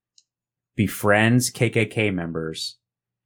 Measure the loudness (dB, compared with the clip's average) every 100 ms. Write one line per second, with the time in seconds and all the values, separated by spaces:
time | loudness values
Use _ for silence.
0 | _ _ _ _ _ _ _ -2 -2 0
1 | 2 4 4 4 0 -2 -2 0 -2 -2
2 | -2 -2 -4 -6 -8 -8 -12 -14 _ _
3 | _ _